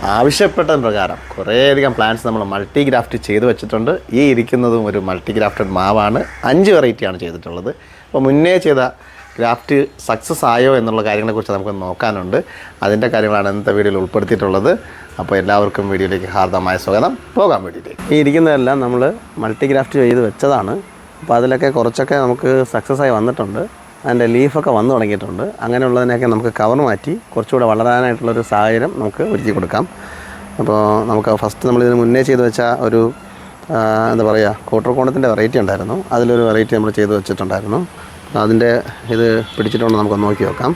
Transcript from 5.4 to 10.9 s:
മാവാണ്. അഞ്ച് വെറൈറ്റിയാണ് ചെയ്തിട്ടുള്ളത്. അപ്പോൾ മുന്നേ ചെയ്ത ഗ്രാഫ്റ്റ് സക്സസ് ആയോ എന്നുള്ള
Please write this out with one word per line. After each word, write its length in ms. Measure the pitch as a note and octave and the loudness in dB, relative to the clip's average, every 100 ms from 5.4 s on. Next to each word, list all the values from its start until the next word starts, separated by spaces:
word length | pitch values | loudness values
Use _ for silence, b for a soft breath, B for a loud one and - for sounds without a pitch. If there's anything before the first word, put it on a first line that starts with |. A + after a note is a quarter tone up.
| G#2+ - G2 F#2 | -2 -2 -4 0
മാവാണ്. 440 | F#2+ G#2+ G#2 A#2 - - - | 2 2 2 0 -4 -6 0
അഞ്ച് 200 | D3 G3 F3+ | 4 6 4
വെറൈറ്റിയാണ് 420 | C3 A2+ G2+ F2+ | 4 0 -6 -6
ചെയ്തിട്ടുള്ളത്. 460 | F2 E2+ E2+ F2 F#2+ D3 B B B | -10 -10 -12 -10 -10 -10 B B B
അപ്പോൾ 140 | C#3+ C3+ | 0 2
മുന്നേ 260 | C#3 E3 F#3 F3 | 4 4 4 2
ചെയ്ത 240 | C#3 B2+ - B B B - | 2 0 -4 B B B -4
ഗ്രാഫ്റ്റ് 420 | A#2 A#2+ - C#3+ C#3 - - | -2 -2 0 0 0 -6 -6
സക്സസ് 380 | - - D#3+ C#3 | -6 -4 -2 0
ആയോ 220 | A#2+ B2+ C3 | 4 4 4
എന്നുള്ള 180 | A2+ | 2